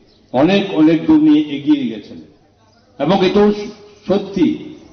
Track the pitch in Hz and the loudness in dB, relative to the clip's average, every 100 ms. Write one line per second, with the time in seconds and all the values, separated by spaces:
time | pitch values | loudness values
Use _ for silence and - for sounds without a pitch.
0 | _ _ _ 120 160 202 - 156 156 160 | _ _ _ 0 2 0 0 2 2 2
1 | - 156 151 151 147 139 139 143 123 107 | 2 4 4 2 0 -4 -2 -2 -2 -8
2 | - 82 78 _ _ _ _ _ _ - | -14 -20 -20 _ _ _ _ _ _ -6
3 | 143 196 185 202 208 - - - - - | -2 0 0 2 2 0 -6 -16 -20 -12
4 | - 196 - - 135 - - - - | -4 -4 -4 -2 -2 -2 -10 -20 -20